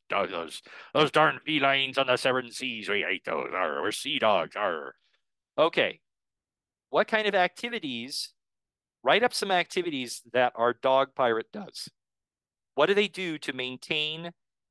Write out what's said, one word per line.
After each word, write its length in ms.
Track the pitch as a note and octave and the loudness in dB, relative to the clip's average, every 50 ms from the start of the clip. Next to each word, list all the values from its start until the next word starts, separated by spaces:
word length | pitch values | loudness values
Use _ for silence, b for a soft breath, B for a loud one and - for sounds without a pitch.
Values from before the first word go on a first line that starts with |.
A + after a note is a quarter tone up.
| _ - | _ -4
do-, 180 | G2 G2+ F#2+ | -2 -2 -2
those, 360 | F2+ F#2 E2+ E2 D#2 - - B B B B B B - | -2 -4 -6 -8 -8 -12 -16 B B B B B B 0
those 180 | C#3 D#3 C3+ | 2 2 4
darn 280 | - D3+ D#3 D3+ C3+ B2 - | 4 4 4 4 2 -2 -4
felines 540 | - D#3 C#3+ C#3 C#3 C3+ C#3 C3+ C3+ C3 C3+ | -4 0 2 2 2 2 2 0 -2 0 0
on 80 | C3+ | 2
the 100 | B2+ B2+ | 2 2
seven 340 | A#2+ - C3 B2+ C3 B2 A#2+ | 2 2 0 0 0 -2 -6
seas, 380 | - - C3 B2+ A#2 A2 G2+ F#2 | -8 -10 -8 -8 -8 -6 -4 -2
we 120 | G#2 G2+ D#2 | -2 0 0
hate 160 | F2 F#2+ F#2 - | -2 -4 -4 -4
those, 280 | - D#2+ D2 B1+ B1+ D#2+ | -4 -4 -4 -4 -4 -2
arr, 280 | F#2 F#2 D#2 C#2+ C#2+ D#2+ | -2 0 0 0 -2 -2
we're 80 | G#2 | -4
sea 260 | G#2+ - - C#3 D3+ | -4 -4 -6 -6 -2
dogs, 380 | B2+ A2+ A2 G2+ F2+ D#2+ D2+ - | 2 2 4 4 2 0 -2 -4
arr." 400 | G2+ G#2 F#2+ E2+ D#2 C#2+ C2+ - _ _ _ _ _ _ _ _ _ _ _ _ | -2 -2 -2 -2 -4 -6 -10 -14 _ _ _ _ _ _ _ _ _ _ _ _
Okay, 440 | - D#3 E3 - D#3+ B2 F2 - - _ _ _ _ _ _ _ _ _ _ _ _ _ _ _ _ _ _ | 0 0 2 2 0 0 0 -2 -8 _ _ _ _ _ _ _ _ _ _ _ _ _ _ _ _ _ _
what 180 | C3 D3+ - | 0 0 0
kind 200 | - A3+ G#3+ G#3+ | 2 0 0 2
of 80 | G#3 G3 | 2 2
activities, 960 | F#3 F3+ F3+ - - - A#3+ A#3+ A3 - C#3 B2 A#2 A#2 C3+ - - - - _ _ _ _ _ _ _ _ _ _ _ _ _ _ - | 2 2 0 0 -6 -8 -6 -6 -6 -6 -6 -6 -6 -8 -8 -8 -8 -10 -10 _ _ _ _ _ _ _ _ _ _ _ _ _ _ 2
write 200 | B2+ D#3+ G3+ A#3+ | 4 4 4 4
up 120 | A#3+ - | 2 0
some 160 | - G#3+ G3 | -2 -2 0
activities 720 | F#3 F3+ E3+ - - F#3 F3 F3 D3+ C3 B2+ A2+ - - - A#2+ - | 2 0 0 0 -2 -4 -2 -2 -4 -4 -6 -8 -10 -12 -10 -2 0
that 180 | B2 B2 A#2+ - | 2 2 2 2
our 180 | A#2 A#2 A#2+ A#2 | 2 2 2 2
dog 400 | - - C3+ C3 C3+ C3+ C3 _ | 2 2 4 4 4 2 2 _
pirate 360 | - C3 A#2+ A2+ A2+ A2 _ - | 0 2 2 2 0 -2 _ -10
does. 360 | G#2 G2 - - - - - - _ _ _ _ _ _ _ _ _ _ _ _ _ _ _ _ | -14 -12 -12 -14 -14 -16 -16 -18 _ _ _ _ _ _ _ _ _ _ _ _ _ _ _ _
What 140 | C3 D3 | 2 4
do 80 | F3 G3+ | 4 4
they 120 | G3+ G#3 | 4 2
do 300 | F#3+ - F#3+ F#3 E3+ D#3 | 0 -2 -6 -6 -6 -6
to 160 | D3 - - C3+ | -6 -6 -6 -6
maintain 800 | B2+ B2+ B2+ B2+ B2+ - - E3 D3+ D3+ D3+ D#3 D#3+ E3+ E3+ E3+ _ _ _ _ _ _ _ | -6 -6 -8 -8 -8 -8 -6 -4 -4 -4 -4 -6 -8 -10 -12 -14 _ _ _ _ _ _ _